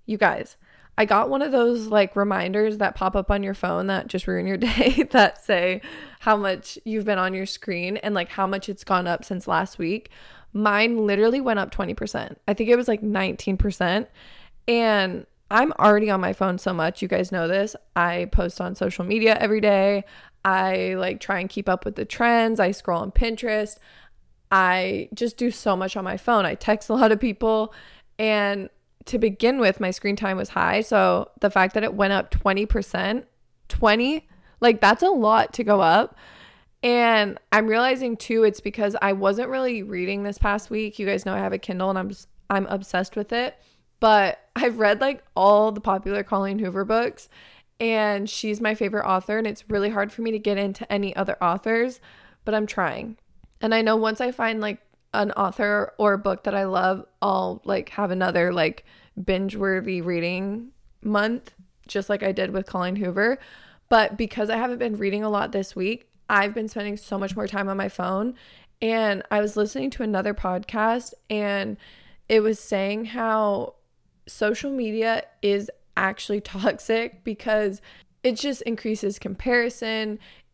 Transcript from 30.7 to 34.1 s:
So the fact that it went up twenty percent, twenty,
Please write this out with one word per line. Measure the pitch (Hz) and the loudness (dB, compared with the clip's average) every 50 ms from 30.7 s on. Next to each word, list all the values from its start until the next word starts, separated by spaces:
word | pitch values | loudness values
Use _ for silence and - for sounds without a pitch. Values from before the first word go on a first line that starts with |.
| 190 214 | 2 0
So | 220 - 226 202 190 185 180 185 - - _ - | 0 2 2 4 4 4 4 2 0 -6 _ -2
the | - 202 | 0 2
fact | - 196 185 190 - | 4 4 2 2 2
that | 214 214 | -2 -2
it | 214 - | -2 0
went | 202 202 196 196 | 0 0 2 2
up | 190 - - - | 0 0 0 -2
twenty | - - 202 190 196 214 | 0 2 2 2 2 0
percent, | 208 - 208 196 - - 180 185 196 220 262 - - _ _ _ _ _ _ _ - | 0 0 -2 -2 -4 -4 -4 -2 -2 -4 -4 -6 -10 _ _ _ _ _ _ _ -6
twenty, | - - - 214 208 226 247 269 | -2 2 4 4 4 4 2 0